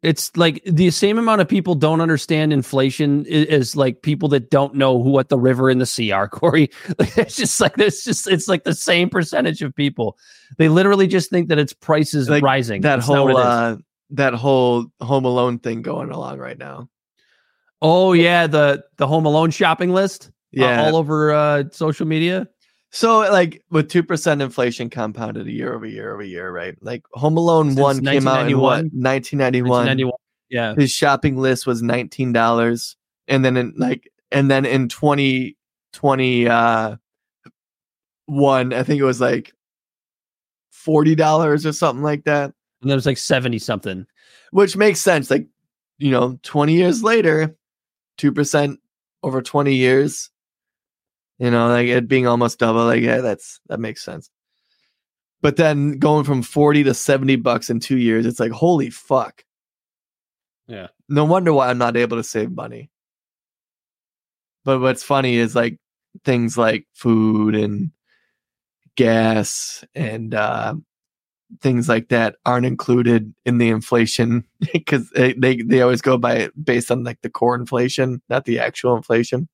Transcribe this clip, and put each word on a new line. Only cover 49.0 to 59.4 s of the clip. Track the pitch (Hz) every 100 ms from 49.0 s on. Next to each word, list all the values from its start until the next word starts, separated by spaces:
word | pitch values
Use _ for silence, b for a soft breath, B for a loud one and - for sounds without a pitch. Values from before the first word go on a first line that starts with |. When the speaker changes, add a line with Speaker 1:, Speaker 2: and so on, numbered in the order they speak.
| _ _
Speaker 2:
over | 139 131
twenty | 131 147 143 131
years, | 127 131 147 - - _ _ _ _ _ _ _ _ _ _ _
you | 123
know, | 120 117
like, | 120 120
it | 123 117
being | 131 123
almost | 120 117 -
double, | 117 113 117
like, | 117
yeah, | 120 120
that's, | 127 101 - - _
that | -
makes | 110 110 -
sense. | - - _ _ _ _ _ _ _ _ _ _ _
But | 147 143
then | 160 147 143 139
going | 151 151
from | 139 135
forty | 117 - 147 147
to | 135
seventy | 123 - 135 135 131
bucks | 123 117 -
in | 117
two | - 131
years, | 117 113 113
it's | 120
like, | 117
holy | 113 165 170 120
fuck. | - - 131 113 _